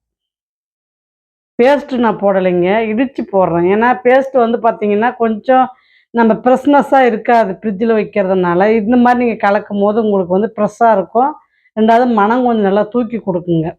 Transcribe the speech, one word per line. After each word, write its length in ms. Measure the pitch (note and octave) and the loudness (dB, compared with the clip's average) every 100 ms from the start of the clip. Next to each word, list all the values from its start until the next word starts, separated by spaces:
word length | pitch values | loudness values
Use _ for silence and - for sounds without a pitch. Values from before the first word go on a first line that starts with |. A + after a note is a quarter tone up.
| _ _ _ _ _ _ _ _ _ _ _ _ _ _ _ - | _ _ _ _ _ _ _ _ _ _ _ _ _ _ _ 0
பேஸ்ட் 360 | B3 C#4+ C#4+ B3 | 2 2 -2 -2
நான் 240 | A#3 - | -2 0
போடலைங்க, 480 | G3 F#3+ F#3 F3+ F3+ A3 A3 | 0 0 0 0 0 0 -2
இடிச்சு 360 | A3 C4 - A#3 | -2 -4 -6 -4
போடுறேன். 400 | G3 F3 E3+ F3 | 0 0 0 0
ஏன்னா 220 | G#3 A#3+ B3 | 2 0 0
பேஸ்ட் 360 | B3 C4 C4+ C4+ | 2 2 2 0
வந்து 220 | A3+ A#3 | 0 0
பார்த்தீங்கன்னா 520 | A#3 A3+ G#3 G#3 A#3+ | -2 -2 -2 -2 -2
கொஞ்சம் 500 | A#3+ A3+ G#3+ - C4 B3 - _ _ _ | -2 -4 -4 0 0 0 -6 _ _ _
நம்ம 180 | A#3 A3 | 0 0
ஃப்ரெஷ்னஸ்ஸா 640 | A3 B3 C4 C#4+ C#4+ - C4+ | 2 0 0 2 2 4 2
இருக்காது 500 | B3 G#3+ - A#3 G3 | 2 0 0 0 0
ஃப்ரிட்ஜில் 400 | F3+ A3 F#3 A#3 | -4 -8 -4 -2
வைக்கிறதுனால. 680 | A3 G#3+ G#3 F#3 F#3+ F3 F3 G#3+ | 0 -2 -4 -2 0 0 0 2
இந்த 220 | A3+ G3+ B3 | 0 0 2
மாதிரி 240 | A#3+ B3 | 2 2
நீங்க 160 | A#3+ A3 | -2 -2
கலக்கும் 460 | G3+ G#3 G#3 G#3 | -2 -2 -4 -2
போது 160 | G3+ G#3+ | 0 0
உங்களுக்கு 360 | G#3+ G3 F3 F#3 | 0 -2 0 -2
வந்து 140 | G#3+ | -2
ஃப்ரெஷ்ஷா 380 | G#3+ G#3 - A#3 | -4 -4 0 2
இருக்கும். 380 | G3+ F3+ A3+ C#4 D4+ _ _ _ A3 | 2 0 -2 -2 -4 _ _ _ -2
ரெண்டாவது 300 | A3 A#3 B3 | 2 2 2
மனம் 320 | A3 G3+ B3+ | 0 0 0
கொஞ்சம் 220 | B3 A3+ G3 | 0 0 0
நல்லா 160 | G3+ G#3 | 0 -2
தூக்கி 320 | B3 A#3 A3 | -4 -4 -6
கொடுக்குங்க. 500 | - F3 F3 E3 D#3+ | -6 -6 -2 -2 -4